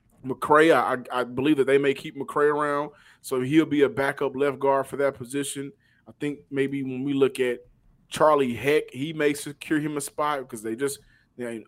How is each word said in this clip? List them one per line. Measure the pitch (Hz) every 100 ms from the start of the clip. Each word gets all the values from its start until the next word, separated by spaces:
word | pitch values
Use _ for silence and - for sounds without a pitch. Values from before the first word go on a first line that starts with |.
| _ _
McCray. | 131 127 - 151 160
I, | 139 120
I, | 127 123 123
I |
believe | 123 123 139 143
that | 127
they | 139
may | 139
keep | 135 156 139
McCray | 135 151 147
around, | 147 147 143 147 - _ _
so | - 131
he'll | 127 156 147
be | 147
a | 135
backup | 139 139 143 139
left | 131 143 131
guard | 135 135 131
for | 131
that | 139
position. | - 120 143 139 143 139 139 _ _ -
I | -
think | 147 143 _
maybe | 135 139 139
when | 131 127
we | 139
look | 135 131 131
at | 123 120 - _ _ _ _
Charlie | - 156 147 131
Heck, | 113 135 151 -
he | 127 156
may | 156 147
secure | 143 151 139 - 156
him | 151 147
a |
spot | - - 147 143
because | 123 113
they | 110 113
just, | 139 135 _ _ _ -
they, | 120 117